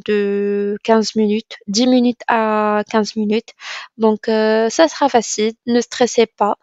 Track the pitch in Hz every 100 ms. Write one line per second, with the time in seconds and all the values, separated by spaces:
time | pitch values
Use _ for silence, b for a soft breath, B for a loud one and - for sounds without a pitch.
0 | - 208 202 202 202 202 202 208 - 220
1 | 208 220 214 208 - - - 202 254 254
2 | 247 233 - 233 220 214 214 208 208 220
3 | 208 220 208 214 - B B B B -
4 | 220 214 - 220 220 220 226 - 320 -
5 | 277 240 214 - 214 226 - 240 233 -
6 | 240 - 226 - 202 -